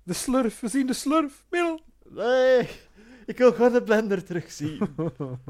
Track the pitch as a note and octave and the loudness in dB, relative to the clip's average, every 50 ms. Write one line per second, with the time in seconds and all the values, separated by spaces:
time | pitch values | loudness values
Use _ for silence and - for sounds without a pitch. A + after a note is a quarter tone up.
0 | _ F3 F3 - - C#4 B3 C4 B3+ G#3+ - - - G#3+ B3+ C#4 C4 C4 B3+ - | _ -8 -8 -6 -4 -2 0 0 0 0 -2 -6 -6 -4 -2 -2 -2 -2 -4 -4
1 | - C#4 D4+ D#4+ D4+ C#4 - - _ _ F#4 F4 E4+ E4+ D#4+ D#4+ - - _ _ | -2 0 0 0 0 -2 -6 -14 _ _ -4 -2 -2 -2 -4 -6 -10 -18 _ _
2 | _ - - - G3+ A#3+ B3+ C4 B3+ C4 B3+ B3 - - - - - _ _ - | _ -16 -10 -6 -2 0 2 2 4 4 4 4 2 0 -6 -16 -20 _ _ -20
3 | A3 - - - - - G#3+ - B3 A#3+ A#3+ A3+ A#3+ B3 A#3 B3 G3 G3 A3 A3 | -20 -20 -20 -16 -12 -10 0 4 6 6 6 6 4 4 4 2 2 2 2 2
4 | A3+ G3+ G3+ F#3 - - E3+ E3+ - - - - D3 D#3 D3+ - G#3 E3 C#3 D#3 | 2 0 -2 -4 -4 -4 -6 -8 -8 -8 -10 -8 -8 -8 -6 -4 -4 -4 -4 -4
5 | D#3+ D#3+ - - C#3+ C3 B2+ B2+ - C3+ | -6 -6 -6 -8 -10 -10 -10 -12 -12 -12